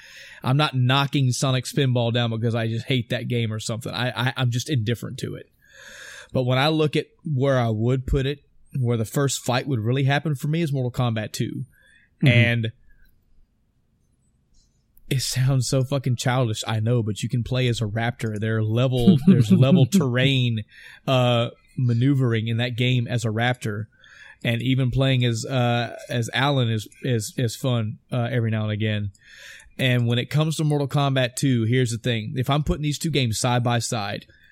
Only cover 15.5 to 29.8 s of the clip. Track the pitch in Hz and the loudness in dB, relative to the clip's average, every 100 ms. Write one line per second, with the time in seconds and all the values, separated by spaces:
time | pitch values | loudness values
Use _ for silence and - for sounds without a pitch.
15.5 | 135 120 135 127 139 127 117 135 127 117 | 0 0 0 0 -2 -2 -2 0 0 0
16.5 | 107 - 110 110 123 107 98 117 123 113 | -2 -4 -2 0 0 0 -4 -4 -4 -2
17.5 | 127 123 113 107 107 117 - 113 107 113 | 0 0 0 -4 -2 -4 -4 -6 -4 -2
18.5 | 110 107 117 131 127 120 156 185 180 113 | -2 0 0 2 4 4 6 6 6 6
19.5 | 180 131 185 131 196 135 120 135 131 123 | 6 8 6 6 4 2 2 2 2 2
20.5 | 110 - - - - - 131 123 120 120 | -2 -6 -16 -20 -8 0 2 4 2 0
21.5 | - _ - 123 117 131 135 127 113 110 | -6 _ -2 0 2 2 2 2 0 0
22.5 | 113 123 117 123 127 117 117 113 107 120 | -2 -2 0 2 2 0 -2 -2 0 0
23.5 | 127 113 104 104 _ - - - - 123 | 0 -4 -6 -8 _ -20 -20 -20 -6 -4
24.5 | 117 120 131 127 127 135 131 123 113 127 | -2 0 0 2 2 2 2 2 0 -2
25.5 | 131 120 117 117 - - 123 110 120 139 | 0 0 0 -2 -8 -6 -4 -2 0 0
26.5 | 139 117 110 - - 135 117 104 - 120 | 2 0 -2 -6 -8 -4 -2 -4 -4 -4
27.5 | - 131 120 107 - - 127 117 127 113 | -2 -2 -2 -2 -8 -6 -4 -2 -2 0
28.5 | 110 107 104 107 104 101 - - - - | -2 -2 -2 -2 -2 -6 -10 -20 -20 -20
29.5 | - - - | -20 -18 -4